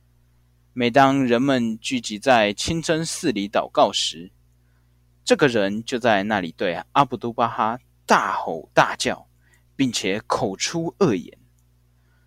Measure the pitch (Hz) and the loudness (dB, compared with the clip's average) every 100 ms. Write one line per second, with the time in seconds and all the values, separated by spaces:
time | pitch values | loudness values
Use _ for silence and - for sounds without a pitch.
0 | _ _ _ _ _ _ _ 123 120 123 | _ _ _ _ _ _ _ -4 2 6
1 | 135 139 127 117 139 131 117 110 - 131 | 6 6 2 2 2 0 0 -4 -4 -6
2 | - 107 135 123 104 104 - 165 - 160 | -6 -4 4 4 4 0 -4 -4 -2 -2
3 | 165 - 170 101 101 104 69 - 120 - | -2 -4 -2 -2 -2 -2 -2 2 2 2
4 | - 78 90 _ _ _ _ _ _ _ | -6 -8 -16 _ _ _ _ _ _ _
5 | _ _ - 247 143 113 98 104 117 123 | _ _ -2 2 2 2 -2 -4 -6 -2
6 | 117 101 104 107 85 - 98 85 - 135 | 2 2 2 -2 -4 -4 -4 -4 -4 0
7 | 143 120 120 117 117 - 110 123 _ _ | 0 -2 -6 -2 -2 0 -2 -4 _ _
8 | - 196 101 92 104 82 - - 123 - | 0 0 2 -4 -6 -8 -4 0 0 0
9 | 127 101 - _ _ _ _ - 135 107 | -6 -6 -10 _ _ _ _ -4 -4 -2
10 | 101 104 - - 113 95 - 170 165 - | -4 -4 -4 -4 -4 -4 -6 -4 -6 0
11 | 180 95 - - _ _ _ _ _ _ | 2 0 -4 -20 _ _ _ _ _ _
12 | _ _ | _ _